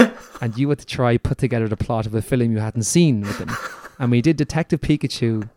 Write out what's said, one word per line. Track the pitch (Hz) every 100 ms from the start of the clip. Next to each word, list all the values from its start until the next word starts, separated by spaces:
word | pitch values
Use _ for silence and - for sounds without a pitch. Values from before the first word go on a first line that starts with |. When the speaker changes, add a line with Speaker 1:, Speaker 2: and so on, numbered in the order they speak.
| 226 -
Speaker 1:
<laughs> | - -
Speaker 2:
and | 120 110
you | 143
had | 143
to | -
try | - 123 117
put | - -
together | 127 117 110
the | 104
plot | - 117 110
of |
a | 113
film | - 131 117
you | 110
hadn't | 107 117
seen | 107 175 165 113
with | 101 101
them. | - - - - - -
And | 120
we | 120
did | 135 147
Detective | 147 160 170 165
Pikachu | - 147 135 - 117 113 107